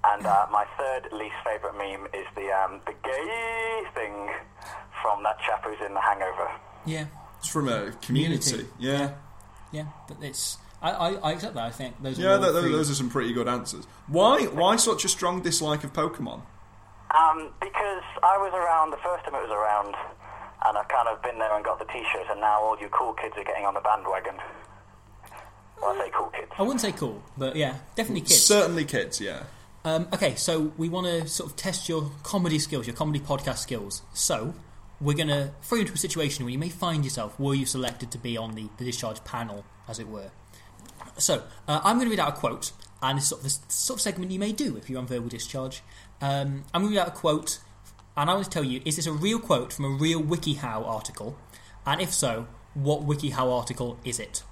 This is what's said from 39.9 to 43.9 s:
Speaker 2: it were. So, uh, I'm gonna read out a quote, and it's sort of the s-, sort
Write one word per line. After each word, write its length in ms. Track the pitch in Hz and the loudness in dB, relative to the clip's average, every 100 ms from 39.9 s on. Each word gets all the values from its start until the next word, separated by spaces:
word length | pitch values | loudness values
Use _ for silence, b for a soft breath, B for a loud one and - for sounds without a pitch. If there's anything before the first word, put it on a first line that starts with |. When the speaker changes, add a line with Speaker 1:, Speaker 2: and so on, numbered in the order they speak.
| 113 | -10
Speaker 2:
it 80 | 107 | -10
were. 240 | 104 98 - - b b - - - - - | -10 -12 -18 -20 b b -20 -20 -18 -18 0
So, 260 | - 143 - B - | 2 2 -2 B 0
uh, 120 | 151 | 4
I'm 140 | 196 240 | 4 4
gonna 120 | 240 | 4
read 80 | 202 | 2
out 120 | 147 | 2
a 60 | 143 | 2
quote, 360 | 120 113 - - - - | -2 -2 -8 -10 -20 -4
and 180 | 131 139 | 0 2
it's 100 | 139 | 0
sort 140 | - | -2
of 20 | |
the 60 | 135 | -4
s-, 100 | - - | -4 -2
sort 300 | - - | -2 -2